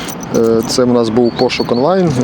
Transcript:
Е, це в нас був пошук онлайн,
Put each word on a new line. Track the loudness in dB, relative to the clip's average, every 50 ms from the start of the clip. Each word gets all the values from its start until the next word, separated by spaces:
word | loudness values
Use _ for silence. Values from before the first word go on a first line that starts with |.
| -10 -12 -12 -12 -10 -4 -2
Е, | 0 2 2 2 0 0
це | -2 0 0 2
в | 2 2
нас | 2 2 2
був | 2 2 2 2 0
пошук | 0 -2 -2 0 -4 -2 -2
онлайн, | 0 0 0 0 2 2 2 0 0 0